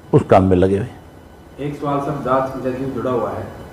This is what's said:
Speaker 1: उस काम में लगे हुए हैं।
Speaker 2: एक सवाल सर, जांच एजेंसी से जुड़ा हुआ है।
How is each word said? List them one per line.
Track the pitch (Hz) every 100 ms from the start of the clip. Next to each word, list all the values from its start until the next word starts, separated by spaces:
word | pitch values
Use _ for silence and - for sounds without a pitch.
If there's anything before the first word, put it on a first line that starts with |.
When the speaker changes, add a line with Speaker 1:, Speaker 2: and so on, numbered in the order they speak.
| -
Speaker 1:
उस | -
काम | - 104
में | 95 92
लगे | 95 98
हुए | 120
हैं। | - - - - - - -
Speaker 2:
एक | 143 143
सवाल | 143 143
सर, | 160 147
जांच | 120 131 131 131
एजेंसी | 127 127
से | 135
जुड़ा | 120 123
हुआ | 120 104
है। | 101 101 - -